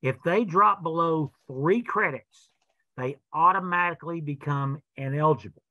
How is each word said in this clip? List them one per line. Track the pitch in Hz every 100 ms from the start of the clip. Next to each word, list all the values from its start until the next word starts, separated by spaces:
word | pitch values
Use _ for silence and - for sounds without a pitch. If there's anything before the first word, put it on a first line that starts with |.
If | 135 131
they | 170 190
drop | 226 170 208 196
below | 165 165 165 160 147 _ _
three | 131 147 226
credits, | 233 208 196 131 _ _ _ _ _ _ _ -
they | 127 - _
automatically | 156 165 190 180 175 175 165 156 170
become | 147 143 143 143 139 139 _ -
ineligible. | 135 139 156 135 98 - _